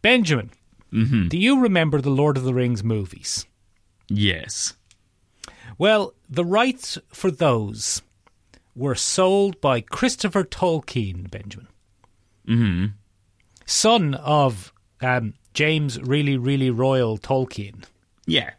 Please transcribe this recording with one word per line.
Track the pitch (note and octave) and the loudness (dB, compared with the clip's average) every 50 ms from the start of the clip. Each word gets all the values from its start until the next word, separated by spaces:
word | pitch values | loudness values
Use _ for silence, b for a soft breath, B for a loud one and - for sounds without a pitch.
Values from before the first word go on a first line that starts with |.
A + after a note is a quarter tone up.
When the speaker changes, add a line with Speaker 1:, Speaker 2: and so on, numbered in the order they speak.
Speaker 1:
Benjamin, | - G#3+ B3 B3+ G#3+ D#3+ D3+ A#2+ G#2 A2+ - _ _ _ _ _ _ _ | 4 4 4 4 4 2 0 -2 -2 -8 -16 _ _ _ _ _ _ _
Speaker 2:
Mm-hmm. | - A2 A2+ C3 C#3 A2 F#2 E2+ | 0 0 2 2 2 2 2 0
Speaker 1:
do | D#3 | 0
you | F3 G3 B3 C#4+ C4 | 2 2 4 4 4
remember | B3 A3+ F#3+ F3 D#3+ D3+ C#3+ C#3+ | 4 4 4 2 2 2 0 0
the | C3 C#3+ | 0 0
Lord | C#3 C3 D3 D3+ C#3 C3+ | 2 2 2 2 2 0
of | B2+ | -2
the | C3 B2+ | 0 0
Rings | B2+ B2 A#2+ A#2+ G#2+ | 0 0 0 -2 -2
movies? | G2 A2+ A2 G#2+ G2 F2 - - - - - - - _ _ _ _ _ _ _ _ _ _ _ _ - | -2 -2 -2 -2 -4 -6 -10 -12 -10 -8 -8 -8 -8 _ _ _ _ _ _ _ _ _ _ _ _ -4
Speaker 2:
Yes. | G2 G#2 G#2 G2 F2 D#2+ - - - - - - - _ _ _ _ _ _ _ _ _ _ _ B B B B B B B A#2+ G#2+ | 0 2 2 2 0 -2 -8 -10 -8 -8 -8 -8 -8 _ _ _ _ _ _ _ _ _ _ _ B B B B B B B -20 -6
Speaker 1:
Well, | B E3 G#3 A3 G#3+ G3+ - _ _ _ _ | B 2 4 4 4 2 -2 _ _ _ _
the | C#3+ E3 F3 | -4 -4 -2
rights | E3+ F#3+ G#3+ A#3+ C4 B3+ C4 - - - - _ _ | 0 2 2 2 2 -2 -4 -10 -12 -12 -12 _ _
for | - - - F#3+ | -12 -4 -4 -4
those | D3+ - E3+ D3 B2 A2+ G#2+ G2+ G#2+ A2 - - - - _ _ _ _ _ _ _ _ _ _ b b b b b | 0 2 2 2 2 2 -2 -6 -8 -8 -6 -6 -6 -6 _ _ _ _ _ _ _ _ _ _ b b b b b
were | A#2 B2+ C#3+ B2 | -6 -4 -4 -2
sold | - - - - - F#3 F#3 G3 G3+ G3 G3 F#3 _ | -2 -2 -2 2 2 2 4 4 2 2 0 -2 _
by | - C#3+ B2+ A#2+ | 0 2 2 0
Christopher | - _ - - B3 B3+ - - - G3 - G3+ F3 | -2 _ -4 -2 0 0 0 -2 -4 -2 0 -2 -2
Tolkien, | - - - F#3+ F3+ E3 D#3 - - - B2+ G#2+ F#2+ F2+ F2+ D#2 - | -2 -4 -2 0 0 0 -2 -4 -4 -4 -4 -4 -4 -6 -10 -12 -12
Benjamin. | - G2 G2+ G#2 - G#2 - - _ _ _ _ _ _ _ _ _ _ _ _ _ _ _ | -14 -14 -14 -14 -16 -18 -20 -20 _ _ _ _ _ _ _ _ _ _ _ _ _ _ _
Speaker 2:
Mm-hmm. | - A2+ A#2 A#2 G2+ F2 F2 F#2 G#2 G2+ - _ _ _ _ _ _ _ _ _ _ _ _ _ | 0 2 2 2 2 2 0 -2 -4 -4 -10 _ _ _ _ _ _ _ _ _ _ _ _ _
Speaker 1:
Son | - - - - A3 A#3 A3+ F3 D3 C3+ | -4 -2 2 4 4 4 4 2 0 -2
of, | - - C#3+ D3+ D3+ C#3 C3 A2+ F#2+ F#2 - _ _ _ _ _ _ | -4 -2 0 2 4 4 2 0 -4 -14 -18 _ _ _ _ _ _
um, | C3 B2+ B2+ B2 A2+ G#2+ - _ _ _ | -2 -2 0 0 -2 -6 -8 _ _ _
James | _ - D3 D3+ D#3+ D#3 D3+ C#3 A#2 A#2+ | _ 0 2 2 2 0 0 -2 -6 -6
Really, | C3 B2+ C#3 D3+ D3 C#3+ C#3 | -2 0 0 0 2 0 0
Really | B2+ A#2+ C3+ C#3 C3+ C3+ C3 | 0 0 0 0 2 0 0
Royal | A#2+ A2+ C3 C3 C3+ C3 B2 A2 A2 G#2+ | 0 2 2 2 2 2 0 0 -2 -6
Tolkien. | - - C#3 C3 C3 B2 - - G2+ G2+ - G2 - - _ _ _ _ _ _ _ | -2 -2 0 0 0 -2 -6 -12 -12 -12 -14 -20 -20 -20 _ _ _ _ _ _ _
Speaker 2:
Yeah. | - E2 C3+ - - - | -2 -2 -2 -2 -4 -14